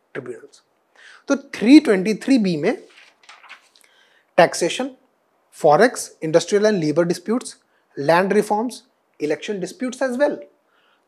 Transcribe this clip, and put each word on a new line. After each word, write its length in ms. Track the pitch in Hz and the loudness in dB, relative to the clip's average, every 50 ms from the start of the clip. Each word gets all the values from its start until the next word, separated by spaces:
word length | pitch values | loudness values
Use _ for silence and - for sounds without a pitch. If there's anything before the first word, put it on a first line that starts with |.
| _ _ - | _ _ -16
tribunals. 480 | 139 127 123 117 113 143 143 _ _ _ _ _ _ _ _ _ _ - - - - _ - | -14 -14 -14 -16 -18 -20 -20 _ _ _ _ _ _ _ _ _ _ -20 -20 -20 -12 _ -4
So 80 | 277 233 - - - | -4 -4 -4 -8 -10
three 280 | - 202 226 277 302 | -2 4 6 6 6
twenty-three 580 | 302 - 208 190 185 214 214 - - - 269 254 | 6 6 2 0 0 -2 -4 -4 -2 0 2 2
B 180 | 208 185 170 | 2 0 -2
में 220 | 147 147 202 285 - - - _ - - _ _ _ _ - - - - - - - _ _ _ _ _ _ _ _ _ _ _ _ _ _ _ | -2 -2 -2 -2 -4 -8 -18 _ -20 -20 _ _ _ _ -20 -20 -20 -20 -20 -20 -20 _ _ _ _ _ _ _ _ _ _ _ _ _ _ _
taxation, 600 | - 170 - - - 180 160 - - 254 277 262 - _ _ _ _ _ _ _ _ _ _ _ | 2 2 4 2 -2 -4 -4 -4 -6 -8 -8 -10 -16 _ _ _ _ _ _ _ _ _ _ _
forex, 600 | - - 156 147 160 220 247 - - - - - _ | -2 2 4 4 6 4 2 2 -2 -12 -14 -12 _
industrial 460 | - 160 156 165 - - 208 202 208 | -4 0 0 0 0 0 0 0 0
and 140 | 214 214 185 | 0 0 0
labor 240 | 160 151 147 160 175 | -2 -2 0 0 0
disputes, 520 | 175 175 - - - 220 247 - - - - _ _ _ _ _ _ _ | 0 -2 -6 -6 -6 -4 -4 -6 -8 -16 -20 _ _ _ _ _ _ _
land 360 | - 139 147 165 175 190 190 202 | -4 0 0 2 2 2 2 0
reforms, 520 | 208 - - 214 214 226 254 - - - _ _ _ _ _ _ - | 0 0 0 -2 -4 -4 -6 -8 -12 -18 _ _ _ _ _ _ -8
election 420 | 147 147 156 151 - - 208 190 | -6 -6 -6 -6 -6 -8 -8 -8
disputes 400 | 180 - - - 254 254 233 - | -10 -10 -10 -10 -10 -10 -8 -6
as 160 | 277 262 240 | -6 -6 -2
well. 220 | 247 285 294 - - - - _ _ _ _ _ _ _ _ _ _ _ | -2 -2 -2 -2 -4 -12 -18 _ _ _ _ _ _ _ _ _ _ _